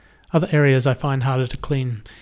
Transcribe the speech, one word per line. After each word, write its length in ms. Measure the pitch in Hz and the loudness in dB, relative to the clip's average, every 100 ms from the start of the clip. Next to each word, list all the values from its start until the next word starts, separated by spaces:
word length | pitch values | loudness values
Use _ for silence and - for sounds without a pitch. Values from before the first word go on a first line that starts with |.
| _ _ _ | _ _ _
Other 160 | 165 165 | 0 2
areas 340 | 151 143 131 131 | 2 4 4 2
I 80 | |
find 300 | 123 147 135 | -2 -2 -2
harder 220 | 127 131 127 | 0 -2 -2
to 100 | - | -6
clean. 460 | - 139 127 110 - - | -4 -4 -4 -8 -12 -20